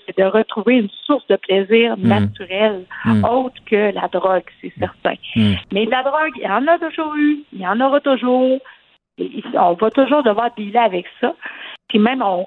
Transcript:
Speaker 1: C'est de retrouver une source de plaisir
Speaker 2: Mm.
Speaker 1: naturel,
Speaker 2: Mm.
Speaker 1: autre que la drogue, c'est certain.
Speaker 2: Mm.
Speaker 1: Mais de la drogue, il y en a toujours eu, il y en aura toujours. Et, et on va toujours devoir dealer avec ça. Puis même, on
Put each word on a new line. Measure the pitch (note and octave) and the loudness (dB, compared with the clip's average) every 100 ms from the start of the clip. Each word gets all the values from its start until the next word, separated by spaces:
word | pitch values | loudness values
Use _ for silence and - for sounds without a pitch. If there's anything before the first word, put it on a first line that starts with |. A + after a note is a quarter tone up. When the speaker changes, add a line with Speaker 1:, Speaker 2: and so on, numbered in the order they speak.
| - | -2
Speaker 1:
C'est | - | 0
de | F#3+ | 2
retrouver | G#3 - A3 G3+ B3+ | 2 0 -2 2 2
une | G3+ - - | 0 -6 -2
source | D4 - | -2 0
de | - | -2
plaisir | - F#3+ F#3+ A3+ A#3 A3 | 2 0 4 2 2 0
Speaker 2:
Mm. | A3+ | 2
Speaker 1:
naturel, | G#3 - G#2 F3+ F#3+ G#3+ G3 F#3 - A3+ | 2 0 -4 -8 0 0 0 -10 -6 0
Speaker 2:
Mm. | G#3+ | 2
Speaker 1:
autre | G3+ B3 B3+ - - | 2 0 -2 -10 -2
que | G#3 G#3 F#3+ | 0 0 -2
la | F3+ | -4
drogue, | F#3 F#3 F#3 - - | -2 0 0 -4 -16
c'est | F#3 - | -16 -8
certain. | F#2 - - - - A#2 | -8 -4 -4 -4 -6 0
Speaker 2:
Mm. | G#2+ F#2 - | 2 0 -2
Speaker 1:
Mais | F#3+ A3+ | -2 0
de | |
la | B3+ | 0
drogue, | C4+ D4 D#4 B3 | 0 -2 -2 -4
il | |
y | F#3+ | -4
en | G3+ D4 | -2 2
a | F4 | 0
toujours | D#4+ D#4+ D#4 D4+ | 0 -6 -6 0
eu, | D4 D4 D4+ | 2 0 -6
il | F#3+ | -8
y | F#3 | -4
en | G#3+ | 0
aura | C4+ C#4+ | 2 2
toujours. | C#4+ B3 A#3+ B3+ C4 C4 - - _ _ _ - | 2 0 2 2 2 0 -4 -20 _ _ _ -12
Et, | F3+ - | -10 -10
et | - - | -4 2
on | F3+ F3 | 2 2
va | A3 | 0
toujours | B3 C4 D4 | 2 2 2
devoir | B3 G3+ A#3 A3+ | 2 0 -2 -6
dealer | G#3 A3 | -2 0
avec | A#3 F3+ - - | 0 -2 -8 -6
ça. | B3 E4+ - - - - - | -6 -6 -16 -18 -18 -20 -2
Puis | A3 | 2
même, | G#3+ C4 | 2 2
on | G3+ F3+ | -2 -2